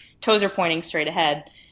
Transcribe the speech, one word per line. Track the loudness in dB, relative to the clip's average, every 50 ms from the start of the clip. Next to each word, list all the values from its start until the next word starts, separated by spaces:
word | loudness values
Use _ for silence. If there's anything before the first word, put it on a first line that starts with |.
| -20 -20 _ _
toes | 2 2 4 4 4
are | 0
pointing | 0 0 0 0 0 -2 -4
straight | -6 -4 -4 -4 -2
ahead. | 0 0 0 0 0 -2 -6 -12 -20 -20 -20 -20